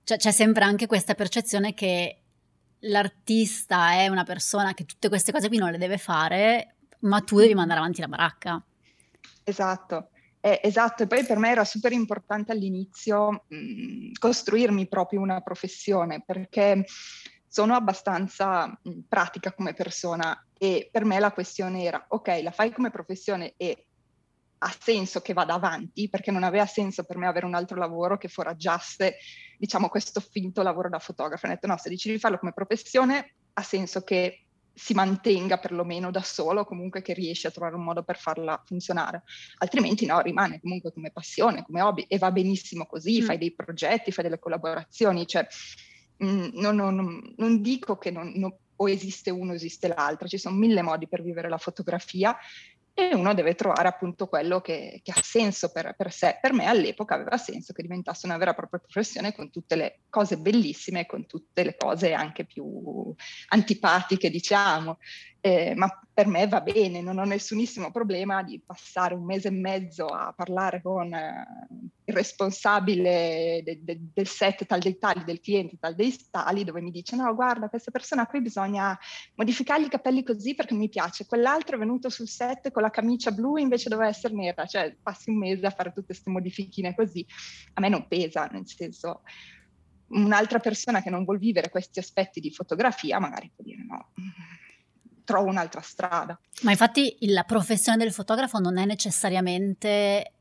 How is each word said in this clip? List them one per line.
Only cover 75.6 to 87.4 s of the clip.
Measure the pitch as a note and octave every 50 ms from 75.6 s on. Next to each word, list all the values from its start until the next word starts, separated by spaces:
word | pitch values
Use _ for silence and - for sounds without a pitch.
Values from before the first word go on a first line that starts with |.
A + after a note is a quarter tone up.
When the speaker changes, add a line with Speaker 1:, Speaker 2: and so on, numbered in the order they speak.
| F#3 E3 - -
Speaker 2:
tal | - E3 E3
dei | E3+ G#3+ C4 B3+ - - _
tali, | - F#3 - - F#3 G3+ G3+
dove | F3+ D#3 F3
mi | E3+ F3
dice: | E3+ F3 F3 - -
"No, | B3 C4 A#3+ A3
guarda, | A3 B3+ B3+ A#3+ A#3 G#3+ G#3
questa | - A#3 - -
persona | - B3+ - - D#4 C4+ A#3
qui | - - C#4+
bisogna | B3 A#3 G#3+ G3+ G3 G3 G3+ G3+ G3 G3 F#3+ F#3+ - - - - - - _
modificargli | - A3+ A3 A#3+ - C4 - C#4+ D#4 D#4
i | C#4+
capelli | - C4+ - B3+ C4 C4 C4
così | - A#3 G#3 G3+ B3 C#4
perché | - - - A#3+
mi | G#3 G#3+ G#3
piace, | - G3+ E3 F3 - - G3+ _
quell'altro | - A#3 A#3+ B3+ C#4+ D#4+ D#4 - D#4
è | A#3+
venuto | G#3+ A3 B3 B3+ B3+ B3+
sul | - - A#3 G#3+
set | - - B3 B3 C4 C4 _ C#4
con | - A#3
la | G#3+ A3
camicia | G#3+ - G#3+ A#3 A#3+ A#3+ - A#3
blu | G#3 G3 A3+ C4+ D4 D#4
invece | C#4+ C4 B3 A#3+ - A#3+
doveva | A3 A3 A3 G#3+
essere | G#3+ - - A#3+ G#3+
nera." | G3+ F#3+ F3 F3 - D#3+
Cioè, | F3+ - G3+ E3+ D#3 - _
passi | _ G#3+ F#3+ - - -
un | A3 G#3+
mese | G3 F#3 F#3+ F#3+ F#3
a | G3
fare | F#3+ - F3+ F3 -
tutte | - F#3+ _ F3+
ste | - _ -
modifichine | F#3+ F#3 F3+ F#3 F#3 - G3 F#3+ - - F#3 F3+ F3+
così. | - A3+ G3 - F3 E3 _ - -